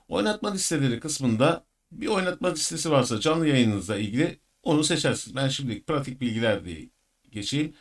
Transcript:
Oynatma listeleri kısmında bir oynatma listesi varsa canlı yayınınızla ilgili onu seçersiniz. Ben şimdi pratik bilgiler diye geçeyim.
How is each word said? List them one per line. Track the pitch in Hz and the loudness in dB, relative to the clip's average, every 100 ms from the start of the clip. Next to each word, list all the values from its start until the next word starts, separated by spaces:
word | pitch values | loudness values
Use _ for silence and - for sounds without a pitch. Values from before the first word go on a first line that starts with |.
| - | -4
Oynatma | - 208 208 214 | 0 0 0 -2
listeleri | 190 - 160 135 117 | -2 0 2 2 0
kısmında | 151 - 131 110 143 165 - _ _ | -4 -2 0 4 4 2 -4 _ _
bir | 165 - | -8 -2
oynatma | 208 185 180 180 | 0 0 -2 -2
listesi | 170 - 165 160 | -2 -4 -4 2
varsa | 143 123 113 | 4 4 2
canlı | 156 160 160 | 2 2 4
yayınınızla | 135 117 101 90 101 | 4 4 2 -2 -4
ilgili | 104 117 170 151 _ _ | -2 0 -2 -2 _ _
onu | - 151 | 0 2
seçersiniz. | 151 165 139 113 - 131 | 2 2 0 -2 -4 -2
Ben | 135 | -2
şimdi | 135 131 101 | -2 -4 -6
pratik | - 151 135 127 | -4 -4 -4 -4
bilgiler | 120 110 113 101 87 | -4 0 2 0 -2
diye | 80 - _ _ _ _ | -12 -14 _ _ _ _
geçeyim. | 107 101 143 156 - | -10 -4 -2 -2 -6